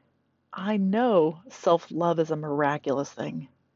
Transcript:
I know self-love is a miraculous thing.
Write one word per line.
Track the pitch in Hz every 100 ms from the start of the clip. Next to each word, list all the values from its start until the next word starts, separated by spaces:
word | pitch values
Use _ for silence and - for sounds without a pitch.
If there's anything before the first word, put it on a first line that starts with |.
| _ _ _ _ _
I | - 196 208
know | 190 214 247 185 156 165 262
self-love | - 185 170 - 160 170 165
is | 156
a | 151
miraculous | 151 143 147 147 143 131 143
thing. | - 147 160 135 _ _